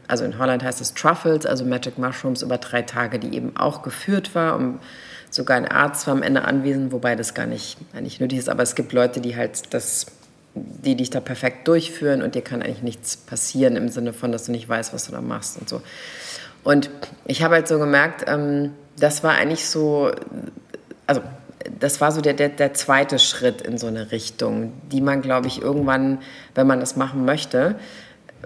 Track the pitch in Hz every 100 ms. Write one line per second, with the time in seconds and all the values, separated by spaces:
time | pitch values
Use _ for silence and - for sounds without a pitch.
0 | - 120 110 107 131 123 131 131 117 -
1 | 156 170 170 156 - 135 127 123 127 127
2 | 127 127 135 123 127 123 - 120 117 120
3 | 117 127 - - 120 - 143 147 - -
4 | - 196 185 170 165 151 127 131 - -
5 | - - - - 131 127 127 - 143 147
6 | - 135 87 135 - 135 135 135 135 123
7 | 120 113 117 - 117 117 - - - -
8 | - - 127 131 123 - 123 - 123 123
9 | 123 131 123 120 117 - - 123 - -
10 | - - - _ _ 104 - - 135 127
11 | 123 131 - 123 127 - - 165 160 -
12 | 147 139 127 127 - 120 117 107 120 -
13 | - - - - - 131 131 113 120 123
14 | 120 113 123 117 120 120 113 117 117 -
15 | - 123 120 120 - - - 120 - -
16 | - - - - - - - 143 135 -
17 | - - - 135 165 165 160 156 147 143
18 | 156 - - 147 143 143 143 - - -
19 | 147 147 160 131 143 165 - 156 151 147
20 | 143 - - - - - - - - -
21 | - 139 - 131 - - - - 143 -
22 | 151 156 147 139 143 143 139 143 - 135
23 | 139 131 107 - 123 123 - 117 117 110
24 | 107 113 - - 113 110 113 123 - 135
25 | 139 139 135 131 127 - 135 143 139 131
26 | 135 135 - - - - 135 127 131 -
27 | 135 135 127 151 - 123 156 214 - -
28 | - - - -